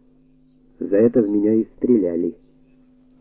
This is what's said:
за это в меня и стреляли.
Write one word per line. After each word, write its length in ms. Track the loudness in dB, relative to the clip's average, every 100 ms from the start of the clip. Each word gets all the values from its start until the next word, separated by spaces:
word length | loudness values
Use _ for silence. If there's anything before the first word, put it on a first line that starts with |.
| _ _ _ _ _ _ _ -14
за 160 | -8 0
это 260 | 2 2
в 60 | 0
меня 260 | 0 0
и 120 | 0 -2 -4
стреляли. 580 | 0 2 0 -2 -6 -8 _ _ _ _ _ _ _ _